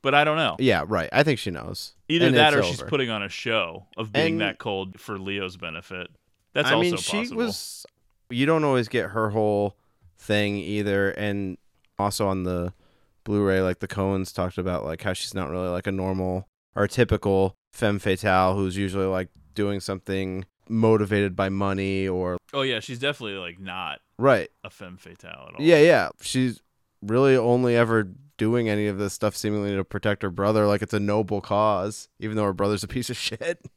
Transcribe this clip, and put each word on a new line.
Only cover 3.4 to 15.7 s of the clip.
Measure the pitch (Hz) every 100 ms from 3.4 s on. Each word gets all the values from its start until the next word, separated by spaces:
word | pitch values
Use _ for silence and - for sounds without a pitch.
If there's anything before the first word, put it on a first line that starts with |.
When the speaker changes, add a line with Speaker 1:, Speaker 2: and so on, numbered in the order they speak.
| 120 113 87 85 92 -
Speaker 1:
of | 110
being | 104 165
Speaker 2:
And | 160
Speaker 1:
that | 101 92
cold | 117 98 95 92
for | - 101
Leo's | 95 101 95 90
benefit. | 87 80 - 92 87 _ _ _ _
That's | - 127
Speaker 2:
I |
Speaker 1:
also | 147
Speaker 2:
mean, | 175 175
she | - 202
Speaker 1:
possible. | 247 226
Speaker 2:
was, | 233 202 - - - _ _ _ _
you | 123 139
don't | 160
always | 147 131 107
get | 123 85
her | 110 110
whole | 107 107 104 101 - _ _ - _
thing | - 104 104 101
either. | 85 104 104 98 98
And | - 104 101 98 92 _ _ _ -
also | 101 - 101
on | 95
the | 90 90 90 - _ _ _ _
Blu-ray, | - 104 98 95
like, | 92 90
the | 95
Coens | 104 98 98 95
talked | - 90 90
about, | 92 87
like, | 62 82
how | 104
she's | 92 -
not | 95 80
really, | 90
like, | 90